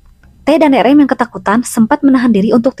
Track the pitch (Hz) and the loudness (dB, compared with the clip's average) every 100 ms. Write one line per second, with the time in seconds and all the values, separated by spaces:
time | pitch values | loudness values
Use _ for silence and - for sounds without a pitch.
0 | _ _ _ _ - 311 302 262 240 294 | _ _ _ _ -2 0 2 2 2 2
1 | 277 254 240 190 196 220 240 - 220 294 | 2 -2 -6 -8 -4 -4 -2 -2 -2 0
2 | 277 262 247 202 214 247 254 - | 0 0 0 0 0 0 0 -2